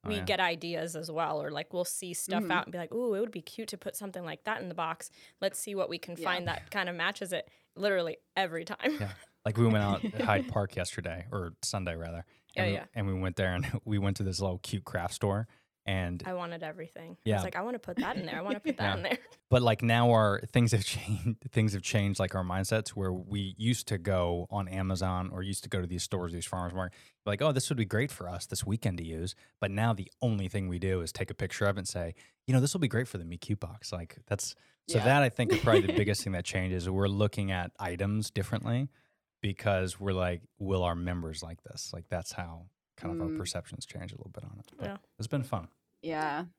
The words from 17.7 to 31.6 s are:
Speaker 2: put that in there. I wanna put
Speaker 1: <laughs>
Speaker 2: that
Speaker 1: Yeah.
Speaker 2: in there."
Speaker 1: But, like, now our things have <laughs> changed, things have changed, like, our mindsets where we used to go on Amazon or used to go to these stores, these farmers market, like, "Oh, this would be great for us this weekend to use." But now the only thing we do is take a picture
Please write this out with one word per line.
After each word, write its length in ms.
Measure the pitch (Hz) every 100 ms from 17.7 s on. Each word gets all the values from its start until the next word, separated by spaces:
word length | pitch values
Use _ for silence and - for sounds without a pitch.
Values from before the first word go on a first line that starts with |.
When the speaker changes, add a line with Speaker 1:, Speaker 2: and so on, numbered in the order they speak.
| 247
Speaker 2:
put 180 | - -
that 200 | 190 233
in 100 | 170
there. 100 | 156
I 60 |
wanna 180 | 190 311
put 160 | 311 -
Speaker 1:
<laughs> 20 |
Speaker 2:
that 60 | 98
Speaker 1:
Yeah. 60 | 95
Speaker 2:
in 60 |
there." 160 | - - - - _
Speaker 1:
But, 140 | 123
like, 200 | 120 107
now 280 | 117 117 120
our 300 | 113 107 101 -
things 200 | 123 120
have 120 | 110
<laughs> 0 |
changed, 560 | 98 - - 104 87 110 -
things 220 | - 110
have 100 | 101
changed, 380 | - 110 101 95
like, 140 | 95
our 100 | 95
mindsets 460 | 90 90 95 110 107
where 220 | 110 95
we 420 | 90 92 101 98 95
used 300 | 110 120 -
to 100 | 101
go 480 | 85 95 87 87 87
on 180 | 101 95
Amazon 640 | 95 95 92 92 92 92
or 120 | 92
used 200 | 95 98
to 40 | -
go 100 | 98
to 60 | 87
these 160 | 90
stores, 300 | - 98 87
these 120 | 85 -
farmers 280 | 92 90
market, 220 | 90 90 - - _
like, 160 | - 101
"Oh, 100 | 151
this 180 | 131 -
would 80 | 135
be 80 | 104
great 240 | 107 143
for 160 | - 87
us 180 | 90 -
this 180 | 92 -
weekend 320 | 110 101 87
to 60 |
use." 300 | 82 80 92 - - _
But 120 | 101
now 220 | 101 117
the 160 | 104 92 _
only 280 | 123 104 95
thing 200 | 101 92
we 100 | 87
do 220 | 95 92
is 120 | 82
take 180 | - 92
a 40 |
picture 300 | - 92 -